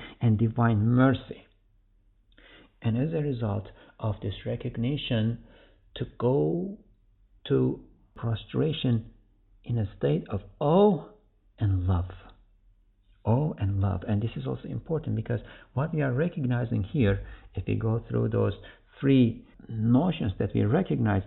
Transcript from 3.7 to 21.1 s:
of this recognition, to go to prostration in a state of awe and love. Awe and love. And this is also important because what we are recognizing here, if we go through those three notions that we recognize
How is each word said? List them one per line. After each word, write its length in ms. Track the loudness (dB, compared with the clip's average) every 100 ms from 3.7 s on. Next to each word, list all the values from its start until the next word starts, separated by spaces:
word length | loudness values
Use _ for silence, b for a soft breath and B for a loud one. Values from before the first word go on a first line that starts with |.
| B B -6
of 160 | -6 -4
this 100 | -6 -6 -6
recognition, 920 | -6 -6 -4 -2 -2 -2 0 0 -2 b b b b _ -10
to 80 | -10 -2
go 600 | 0 2 0 -2 -4 -10 _ _ _ _ _ _ -2
to 340 | 2 2 -2 -12 _ _ -8
prostration 880 | -6 -6 -4 -2 -2 0 0 0 -2 -16 _ _ _ _
in 140 | -4 -4
a 120 | -4 -2
state 260 | -2 0 -2
of 120 | -8 -8 -4
awe 440 | 2 4 4 2 -4 -20 _ _ _ -2
and 260 | 0 2 2
love. 240 | 0 -2 -10 -20 -20 _ _ _ _ _ _ _ _
Awe 300 | 0 2 0 -2
and 200 | -2 0
love. 220 | 0 -2 -2
And 120 | -2
this 120 | -2 -6
is 120 | -6
also 200 | -8 -8
important 480 | -8 -4 -4 -2 -4
because 260 | -4 -6 B B B
what 200 | -4 -2
we 80 | 0
are 100 | 0
recognizing 720 | 0 0 -2 -2 0 0 -2
here, 380 | 0 2 2 2 B B B
if 100 | -8 -4
we 80 | -2
go 280 | 0 -2 -2
through 200 | -2 0
those 240 | 0 0 -2 B B _ -2
three 460 | 4 6 6 2 B -20 -10
notions 600 | -2 4 4 4 0 -2 -2
that 100 | 0 2
we 80 |
recognize 580 | 2 2 2 0 2